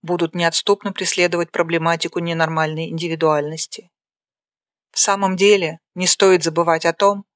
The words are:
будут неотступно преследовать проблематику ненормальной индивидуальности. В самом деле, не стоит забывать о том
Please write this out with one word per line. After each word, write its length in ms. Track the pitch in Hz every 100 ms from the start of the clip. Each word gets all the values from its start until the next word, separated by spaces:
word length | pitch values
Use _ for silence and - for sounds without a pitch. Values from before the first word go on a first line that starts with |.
будут 320 | 165 170 165
неотступно 600 | 175 170 - - 208 202
преследовать 580 | - 175 - 175 170 170
проблематику 680 | - 165 170 165 165 165 180
ненормальной 680 | 170 165 160 160 156 156 165
индивидуальности. 1040 | 165 165 160 160 151 147 160 - - 180 _ _ _ _ _ _ _ _ _ _
В 40 | -
самом 380 | - 196 196 185
деле, 440 | 196 202 165 165 _
не 140 | 175 180
стоит 360 | - 196 180
забывать 420 | 160 160 170 160 170
о 80 |
том 320 | 165 202 202 -